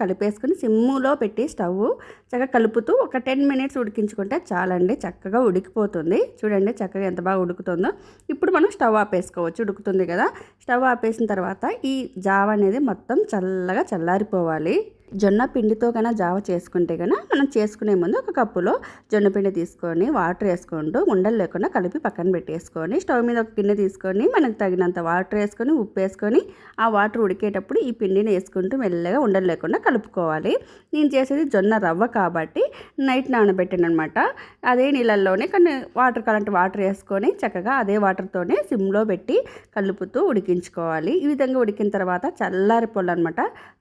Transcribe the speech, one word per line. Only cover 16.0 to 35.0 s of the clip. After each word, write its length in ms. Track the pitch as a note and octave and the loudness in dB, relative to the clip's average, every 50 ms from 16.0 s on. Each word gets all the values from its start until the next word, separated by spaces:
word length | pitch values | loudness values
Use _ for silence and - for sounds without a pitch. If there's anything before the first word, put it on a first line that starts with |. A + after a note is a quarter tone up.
| A3 A#3+ A#3 G#3+ | 0 0 0 0
జావ 140 | F3+ E3+ F3+ G3+ G3+ - | 0 0 0 -2 -2 -2
చేసుకుంటే 460 | F3+ F3 F3 - - F3 F3 E3 E3 E3+ | -4 -4 -4 -2 -2 0 0 0 0 -2
కన్నా 180 | F3 G#3 F4+ D5 E5+ - | 0 0 0 -2 -2 -2
మనం 160 | C5 C#4 C#4 C#4 - | 0 0 2 2 2
చేసుకునే 400 | A3+ G#3 G#3 G#3 - A3+ G#3+ G3+ F#3 | 0 0 0 -2 -4 0 2 2 2
ముందు 140 | E3+ F#3 B3+ B4+ | 2 2 0 -2
ఒక 120 | C5 - F4 | -2 -2 -2
కప్పులో 360 | C#4 A#3 A3 - F#3 F3 G#3+ G4 C5+ - - - - _ - | -2 -2 0 0 -2 0 0 0 -2 -4 -8 -20 -20 _ -2
జొన్న 160 | G#3+ G#3+ G#3 G3 G3 | 0 2 4 4 2
పిండి 160 | G#3 G3 G3 F#3+ | 2 0 0 0
తీసుకొని 500 | F3 E3+ F3 - - - E3+ E3 E3 G3 C#4 D#4 | -2 -4 -6 -6 -8 -6 -2 0 0 0 2 2
వాటర్ 320 | G#3+ F3 E3 F3+ - G#3+ G3 | 0 0 0 0 0 0 -2
వేసుకుంటూ 480 | F3 F3 - - F3+ D#3 D#3 D#3 D#3+ C4+ G4+ - | -2 -2 -4 -8 -8 -6 -4 -2 0 0 2 2
ఉండలు 240 | A3 F#3 F#3 G#3+ A#3 A3 | 2 2 2 2 2 0
లేకుండా 280 | F#3 D#3+ - F3 A3 F#4+ - | 0 -2 -2 -4 -2 -2 -2
కలిపి 220 | A3+ F3+ F3+ - D#4 - | -2 -2 -2 -4 -4 -4
పక్కన 240 | G#3 - - E3+ F#3+ F#3 | -4 -4 -2 0 0 0
పెట్టేసుకొని, 600 | E3 - - D#3 E3+ - - - E3 D#3+ E3+ A#3+ F4+ F#4 | 0 -2 -6 -8 -10 -10 -10 -8 -8 -4 -4 -2 -2 -2
స్టవ్ 180 | - C#4 A#3+ A#3 A#3+ | 0 0 0 0 0
మీద 100 | A#3+ A#3 A3+ | 0 0 -2
ఒక 60 | A3 - | -2 -2
గిన్నె 180 | - G3+ G3+ G#3 G#3 | -2 0 0 2 2
తీసుకొని, 440 | G3 F#3+ G3 - - F#3+ F#3+ G3+ C4+ A4+ B4+ | 0 -2 -2 -4 -6 -4 0 0 0 2 2
మనకు 200 | G4+ D4 A#3+ G#3+ - | 2 2 0 0 -2
తగినంత 380 | G#3 F#3+ F#3 F#3 F3+ F3+ F3 F3 E3+ E3 | -2 0 0 0 0 0 -2 -2 -2 0
వాటర్ 300 | E3+ F3+ F#3+ - G#3+ G#3 | 0 0 0 -2 -2 -2
వేసుకొని, 320 | G#3 G#3 - - A#3 C4+ D#4+ C#4 | -2 -2 -2 -4 -2 0 0 0
ఉప్పు 160 | G3+ - - F#3+ | 0 -2 -2 -2
వేసుకొని, 400 | F#3+ G3 G3 - G#3 G#3 A#3 F4+ - - - - - - - - | -2 -2 -2 -2 0 2 2 2 2 0 -4 -20 -20 -12 -4 0
ఆ 40 | A3 A3+ A3 | 0 2 4
వాటర్ 260 | G3+ G3+ G#3+ - A#3 A3 | 2 2 2 2 0 0
ఉడికేటప్పుడు 560 | F#3+ F#3 G3+ G#3+ G#3 G3+ F#3+ F#3+ - C4+ A4+ F#4+ B3+ | 0 0 0 -2 -2 -2 -4 -4 -2 -2 -2 0 -2
ఈ 20 | A3+ - | -2 -2
పిండిని 280 | G#3+ F#3 F#3+ G3 G#3+ A3 G3 | 0 2 2 2 2 2 2
వేసుకుంటూ 420 | F3+ F#3 - - F#3+ F#3 F#3+ C4 C4+ | 0 -2 -4 -4 -4 -2 -2 -2 -2
మెల్లగా 360 | B3 F#3+ F3 E3+ E3+ F3 G#3 C#4+ D4 | -2 0 -2 -2 -2 0 0 2 2
ఉండలు 220 | G#3+ F#3+ F#3+ F#3+ F3+ | 2 2 2 2 0
లేకుండా 280 | D#3+ - - E3 - A4 - | -2 -2 -2 -2 -2 0 0
కలుపుకోవాలి. 640 | F4 C4+ G#3+ - - - F#3+ E3+ D#3+ D#3 D#3 - G#3+ F4 C5+ - - - - _ _ - | 0 0 0 -2 -6 -4 -4 -2 -2 -2 -2 -2 -2 -2 -2 -4 -8 -20 -20 _ _ 0
నేను 160 | D4+ D4+ C#4 C4 | 0 2 2 2
చేసేది 300 | C4 C4+ - C#4 D4 D#4+ C4+ - | 2 0 2 0 -2 0 0 2
జొన్న 160 | G3 F#3 G#3 A3 G#3+ G#3 | 2 4 4 2 2 2
రవ్వ 220 | E3+ E3 F3 A3+ B3 - A3 | 0 0 0 0 0 0 0
కాబట్టి 440 | F#3 E3+ F3 E3 D#3+ D#3+ - - B4+ - - - - - _ - C4+ C4+ | 0 0 0 -2 -4 -4 -2 -2 -2 -2 -4 -8 -20 -12 _ -2 0 0
నైట్ 240 | B3+ C4 C4 C4+ B3+ | 0 0 0 0 2
నానబెట్టాను 520 | A#3 G#3 G3+ F#3 F#3 F3+ F#3 F#3+ F3+ E3+ E3 | 4 4 4 4 2 0 0 0 0 2 2
అనమాట. 280 | E3 D#3+ D#3 D#3 - A3+ D#4 B4 C5+ - - - - _ - B3 | 2 0 0 -2 0 0 0 0 -2 -6 -14 -20 -16 _ -2 0
అదే 140 | B3 B3 B3+ C#4+ C#4+ | 2 2 2 2 2
నీళ్ళల్లోనే 500 | C4 | 2